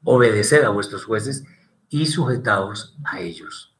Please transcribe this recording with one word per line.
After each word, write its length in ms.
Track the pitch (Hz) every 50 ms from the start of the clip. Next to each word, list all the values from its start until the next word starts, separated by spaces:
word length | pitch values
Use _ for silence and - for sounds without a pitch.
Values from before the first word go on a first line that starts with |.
| _
obedeced 600 | - 123 127 123 117 107 104 101 - 147 151 147
a 60 | 113
vuestros 360 | 101 101 101 - - 95 -
jueces 400 | - 113 107 110 135 135 135 - - _ _ _ _ _ _ _ _
y 160 | - 147 160
sujetaos 920 | 151 - - 151 127 127 117 - 117 104 98 98 98 104 107 - - _ - -
a 160 | - - 92
ellos 560 | 90 87 82 - - - - - - _ _ _